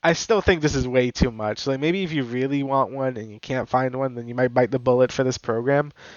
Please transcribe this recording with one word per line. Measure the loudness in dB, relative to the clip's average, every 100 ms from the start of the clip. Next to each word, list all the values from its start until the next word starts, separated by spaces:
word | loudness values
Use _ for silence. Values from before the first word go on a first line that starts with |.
I | 0
still | 0 2 2
think | 4 2
this | 2
is | 0 2
way | 2 2
too | 2 0
much. | 0 -4 -4 -4
Like, | -2
maybe | 0 0
if | -2
you | -4
really | -2 -2 -2 -2
want | 0 0 0
one | -2 -4 -4
and | -10
you | -14
can't | -6 -4 0
find | 0 0 -2
one, | -4
then | -6 -8
you |
might | -2 0
bite | 2 2
the | 2
bullet | 2 4 4
for | 2
this | -2 -2
program. | -4 -2 0 0 0 -8 -20